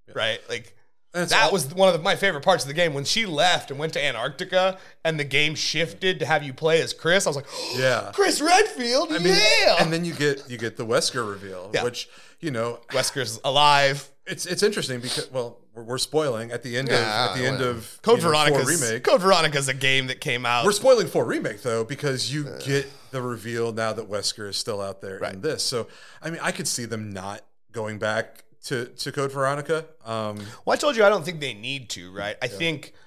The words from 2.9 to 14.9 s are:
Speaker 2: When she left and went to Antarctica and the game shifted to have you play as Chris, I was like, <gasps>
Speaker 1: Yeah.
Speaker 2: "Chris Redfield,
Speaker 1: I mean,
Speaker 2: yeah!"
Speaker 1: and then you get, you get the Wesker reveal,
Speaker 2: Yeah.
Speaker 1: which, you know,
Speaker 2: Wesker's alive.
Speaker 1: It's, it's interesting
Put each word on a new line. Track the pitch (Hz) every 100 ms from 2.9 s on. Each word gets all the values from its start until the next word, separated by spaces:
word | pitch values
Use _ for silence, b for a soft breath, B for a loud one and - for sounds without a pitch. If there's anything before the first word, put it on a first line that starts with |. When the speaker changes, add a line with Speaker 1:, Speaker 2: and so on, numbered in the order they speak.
Speaker 2:
When | 143
she | 139 214 214
left | 147 180 160 -
and | 135
went | 156
to | 156
Antarctica | 143 117 131 - 185 185 190 190 B B
and | 165 156
the |
game | 143 135 151 147
shifted | - 156 165 - 185 175
to | 139
have | 156
you | 143
play | 123 160 160
as | 123
Chris, | - 160 190 185
I |
was | 143
like, | - -
<gasps> | - 123
Speaker 1:
Yeah. | 131 117 101
Speaker 2:
"Chris | 392 381 -
Redfield, | 302 370 427 302 240 262 320
Speaker 1:
I | 311
mean, | 349
Speaker 2:
yeah!" | 392 427 453 392 175
Speaker 1:
and | 165
then | 165
you | 170
get, | 139 147 139 -
you | 120
get | 113 110
the | 113
Wesker | 120 - 131 107
reveal, | 98 98 92 95
Speaker 2:
Yeah. | 117
Speaker 1:
which, | 175 - - B B B
you | 165
know, | 120 117 117 -
Speaker 2:
Wesker's | 131 127 143 113 113
alive. | 135 135 147 143 139 143 - _ -
Speaker 1:
It's, | 180
it's | 170 175
interesting | 202 214 135